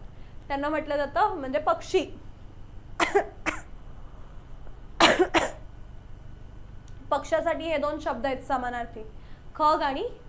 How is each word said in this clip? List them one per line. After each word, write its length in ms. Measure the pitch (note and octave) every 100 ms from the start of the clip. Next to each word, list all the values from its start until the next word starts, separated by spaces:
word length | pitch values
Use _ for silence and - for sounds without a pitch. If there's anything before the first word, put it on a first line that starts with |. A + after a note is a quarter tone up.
| - - - - -
त्यांना 220 | C#4 C#4+
म्हटलं 280 | D#4 D4+ D4
जातं 380 | C#4 E4 G#4+ G4
म्हणजे 240 | C4 C#4
पक्षी. 460 | D4+ E4+ - F#4 - - - - - - - - - -
<coughs> 80 | - G4 - - - - - - - - - - - - - - - - - - - - F4+ E4+ - - - - - - - - - - - - - - - - -
पक्षासाठी 520 | C#4+ - D#4+ E4 C#4+
हे 140 | D#4+ D#4
दोन 220 | D4 D#4
शब्द 260 | D#4+ B3+ C4+
आहेत 120 | C4
समानार्थी, 680 | - C4 B3 A#3+ A#3+ - - - - - - -
खग 260 | D4+ D#4+
आणि 260 | D4+ C4+ A#4 -